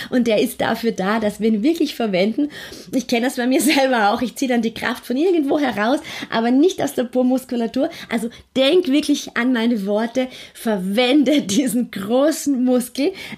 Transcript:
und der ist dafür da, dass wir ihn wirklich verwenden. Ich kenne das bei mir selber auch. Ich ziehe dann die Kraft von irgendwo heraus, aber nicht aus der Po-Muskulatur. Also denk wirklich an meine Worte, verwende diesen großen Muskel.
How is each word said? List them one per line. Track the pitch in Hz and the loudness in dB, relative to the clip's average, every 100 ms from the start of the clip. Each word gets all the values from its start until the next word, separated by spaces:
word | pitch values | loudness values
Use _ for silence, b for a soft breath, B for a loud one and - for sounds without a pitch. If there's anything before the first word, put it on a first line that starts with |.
| B | B
und | 254 233 | 0 2
der | 208 | 2
ist | 240 - | 0 -2
dafür | - 226 226 | -4 -2 -2
da, | - 190 226 | -2 -2 0
dass | 208 202 | -2 0
wir | 220 | 0
ihn | 220 | 2
wirklich | 254 339 294 - | 0 0 -2 -2
verwenden. | 226 180 202 226 294 B B B B | -2 0 0 0 -4 B B B B
Ich | 254 - | -6 -2
kenne | 233 247 | 0 0
das | 262 | -2
bei | 240 | 0
mir | 269 | 2
selber | 247 294 269 247 202 | 4 4 2 4 2
auch. | 233 | 2
Ich | 240 - | -2 -4
ziehe | 262 | -2
dann | 240 | 0
die | 226 | 0
Kraft | 226 - 247 - | -4 -6 -6 -4
von | 254 | 0
irgendwo | 359 349 277 302 | 2 2 2 0
heraus, | 277 202 214 302 B B B | 0 0 0 0 B B B
aber | 226 233 | -2 2
nicht | 254 359 370 | 4 4 2
aus | 277 - | -4 -2
der | |
Po-Muskulatur. | 240 254 254 254 - 240 226 262 320 B B | -2 0 2 0 -2 -4 -2 -2 -2 B B
Also | 233 233 B - 254 | -6 -6 B -6 0
denk | 269 359 269 | 4 4 4
wirklich | 285 294 285 - - | 0 2 -2 -2 -2
an | 240 | 0
meine | 247 226 220 196 | 2 2 0 0
Worte, | 208 233 262 254 B B | -2 0 -2 -4 B B
verwende | - 233 208 185 202 247 294 254 294 | -8 -2 -2 0 0 4 4 4 2
diesen | - 202 240 233 233 | 2 0 0 0 -2
großen | 196 196 247 294 - 285 262 | -6 -2 2 2 0 -2 0
Muskel. | 254 254 240 - 302 B B | 2 2 0 -2 -2 B B